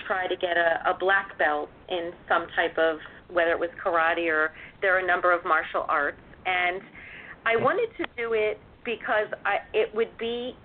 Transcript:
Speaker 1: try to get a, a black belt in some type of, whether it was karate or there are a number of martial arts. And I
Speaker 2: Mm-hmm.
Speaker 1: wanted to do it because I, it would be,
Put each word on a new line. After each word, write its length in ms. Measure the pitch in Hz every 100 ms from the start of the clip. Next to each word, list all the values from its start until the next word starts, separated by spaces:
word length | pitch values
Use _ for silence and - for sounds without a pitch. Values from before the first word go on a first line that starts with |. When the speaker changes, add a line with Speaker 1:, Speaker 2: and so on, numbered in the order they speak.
| -
Speaker 1:
try 200 | 190 180
to 80 | 185
get 200 | 180 170
a, 320 | 170 165 175
a 80 | 180
black 400 | 185 196 190 -
belt 320 | 160 147 147 - -
in 220 | 180 170 - -
some 200 | 175 170 -
type 200 | 170 165
of, 180 | 160 156 - - -
whether 200 | 175 165
it 80 | 165
was 100 | 170 - 196
karate 460 | 165 160 170 170
or 200 | 156 156 - - -
there 140 | 196 185
are 40 |
a 60 | 180
number 260 | 185 180
of 140 | 175 170
martial 400 | 160 170 180 -
arts. 300 | 156 143 - - - 185
And 340 | 180 180 185 208 - - - - - 226
I 80 |
Speaker 2:
Mm-hmm. 100 | 226
Speaker 1:
wanted 260 | 247 370 466 -
to 80 | 320 -
do 160 | 233
it 260 | 220 214 - - -
because 440 | - 220 - 214 208 - -
I, 120 | 202 -
it 200 | 214 220
would 240 | 226 220 -
be, 380 | 226 240 247 -